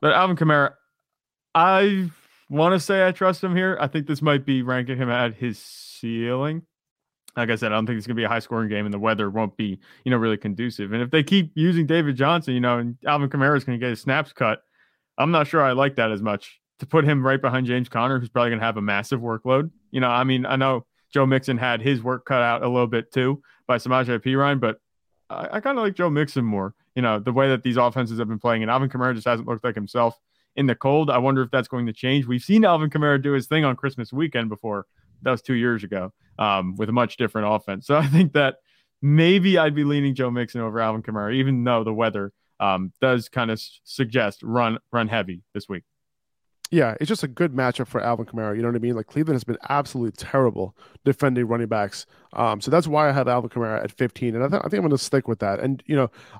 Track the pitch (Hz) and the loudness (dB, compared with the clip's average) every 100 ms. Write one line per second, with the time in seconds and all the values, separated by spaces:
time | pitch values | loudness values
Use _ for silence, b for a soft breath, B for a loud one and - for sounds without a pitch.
0 | 151 156 185 175 160 151 139 - _ _ | 2 4 2 2 2 4 2 -2 _ _
1 | _ _ _ _ _ 185 185 190 202 190 | _ _ _ _ _ 4 4 6 4 0
2 | 180 b b b b 147 165 185 - 190 | -4 b b b b 2 2 2 2 2
3 | 185 180 185 180 190 175 185 185 143 156 | 2 2 0 0 0 0 0 0 -2 -2
4 | 143 143 151 143 139 131 123 127 123 127 | -4 -2 2 2 2 0 0 -2 -4 -4
5 | 127 123 120 107 123 104 - - - - | -2 0 0 -2 -8 -8 -14 -20 -20 -12
6 | 117 113 117 127 147 160 - _ _ _ | -8 -4 -2 -2 -4 -6 -12 _ _ _
7 | _ _ - - 117 110 113 107 110 113 | _ _ -12 -4 -2 0 0 0 -2 -4
8 | 110 117 107 117 - 117 110 104 104 101 | -4 -4 -2 -2 -2 -4 -2 -4 -4 -2
9 | 110 107 101 107 107 - 107 92 b b | 0 0 -2 -2 -4 -4 -6 -6 b b
10 | 127 123 113 104 107 95 120 - 101 110 | 0 0 2 -2 -4 -4 -6 -6 -6 -4
11 | 123 156 143 196 160 156 165 170 147 165 | 0 0 4 2 2 0 2 2 2 2
12 | 147 127 139 170 139 127 123 120 120 120 | 0 0 2 2 0 0 0 0 -2 -6
13 | 147 147 139 143 135 147 135 120 123 110 | -2 0 0 0 2 2 0 -4 -4 -4
14 | 143 139 143 - 113 - _ _ _ _ | -2 -2 -2 -2 -2 -2 _ _ _ _
15 | _ - 143 170 143 165 135 127 139 - | _ -2 2 2 2 2 2 2 0 2
16 | 113 104 107 104 - _ _ - 135 160 | 0 0 -2 -4 -8 _ _ -16 0 2
17 | 147 143 131 135 131 127 123 123 120 117 | 4 2 2 2 0 0 0 -2 -2 -2
18 | 123 131 120 123 120 113 113 107 104 101 | 0 -2 -2 0 0 0 -2 -2 -2 -2
19 | 104 127 117 110 127 131 165 _ _ 135 | -2 -4 -4 -6 0 0 0 _ _ -2
20 | 127 120 131 127 123 131 135 127 - _ | 2 2 2 0 0 0 0 -2 -6 _
21 | _ 143 131 131 131 120 123 117 131 131 | _ 0 2 2 0 -2 0 0 0 -2
22 | 120 127 - 131 120 117 123 123 120 117 | -2 -6 0 2 2 0 0 0 0 -2
23 | - 131 127 139 b b - 120 127 131 | -2 -2 -2 -2 b b -2 -2 0 0
24 | 123 117 131 135 143 139 117 - _ _ | 0 -2 0 0 2 2 0 -4 _ _
25 | _ _ - - - 214 269 269 214 190 | _ _ -14 -10 -8 -6 -4 -2 -2 0
26 | 175 147 143 135 117 104 95 - _ - | 0 0 0 -2 -2 -2 -4 -10 _ -2
27 | 123 107 107 123 135 127 127 120 123 131 | 0 0 0 2 2 2 0 2 2 0
28 | 117 113 110 110 120 113 110 127 135 127 | -4 -4 -4 -2 0 0 0 0 0 -2
29 | 127 117 123 113 117 113 123 107 101 123 | -2 -2 -2 -2 -2 -6 -4 -6 -4 0
30 | 117 - _ _ _ - 143 143 135 147 | 0 -2 _ _ _ -2 0 0 2 2
31 | 147 123 131 135 123 131 120 127 117 107 | 2 2 2 0 0 -2 -2 -6 -6 -4
32 | 131 139 120 123 - 214 214 165 156 151 | 0 0 0 -4 2 4 6 4 2 0
33 | 147 143 139 139 - 156 147 123 139 127 | 2 2 2 -2 0 0 0 0 -6 -6
34 | 113 131 160 123 113 104 113 101 - _ | -8 -4 -2 -2 -4 -6 -8 -8 -10 _
35 | _ _ 131 120 - 123 120 113 98 98 | _ _ -4 -4 -2 0 0 -2 -4 -8
36 | 92 _ _ - 107 98 92 95 107 123 | -8 _ _ -4 0 0 -2 -4 -2 0
37 | 113 - 110 110 104 107 - 98 - 147 | 0 -2 -4 -2 -2 -2 -4 -8 0 0
38 | 143 156 175 147 135 - _ _ _ - | 4 4 4 2 0 -2 _ _ _ -4
39 | 143 151 165 196 190 180 151 147 143 143 | 2 4 6 6 4 4 2 2 0 0
40 | 139 131 127 120 117 123 113 113 113 110 | 0 0 -2 -2 -4 -6 -4 -2 -2 -2
41 | 110 107 104 131 135 127 120 117 110 107 | -4 -6 -2 0 0 2 2 2 0 0
42 | 113 101 98 _ _ - 98 95 92 - | 0 -2 -8 _ _ -4 0 0 -2 0
43 | 131 127 - 131 113 110 - - - - | 2 2 -2 -4 -2 -4 -8 -20 -14 -6
44 | 120 123 104 - 110 120 117 113 - 120 | -2 0 -2 -4 -4 0 0 -2 -4 -2
45 | 110 113 92 87 _ 104 - 90 _ _ | 0 -2 -4 -8 _ -12 -10 -12 _ _
46 | _ _ _ _ _ _ - 165 123 110 | _ _ _ _ _ _ -2 2 2 0
47 | 151 220 143 117 170 127 127 - 120 117 | -4 -4 -4 -2 -2 0 0 -2 -4 -2
48 | 107 117 110 113 107 107 120 120 120 113 | -2 -2 -4 -6 -4 -2 -2 -2 -2 -4
49 | 110 147 156 131 120 113 - 143 135 131 | -4 -2 0 -2 -2 -8 -2 -2 -2 -4
50 | 117 - - 139 123 101 95 - b b | -6 -6 -2 2 2 0 -8 -10 b b
51 | 139 - 139 123 117 117 113 110 101 - | -2 2 2 0 0 -2 -2 -2 -2 -6
52 | - b b - 113 104 123 160 160 151 | -18 b b -2 0 0 2 2 2 2
53 | 151 139 123 123 117 120 113 110 110 - | 2 2 2 0 -2 -4 -4 -4 -6 -2
54 | 123 - 123 113 139 196 - 202 170 139 | -4 -2 -4 -2 0 0 -2 0 0 0
55 | - 139 123 110 101 98 127 135 - 147 | 2 -2 0 -4 -2 -2 -4 -4 -2 0
56 | 123 B B B | 0 B B B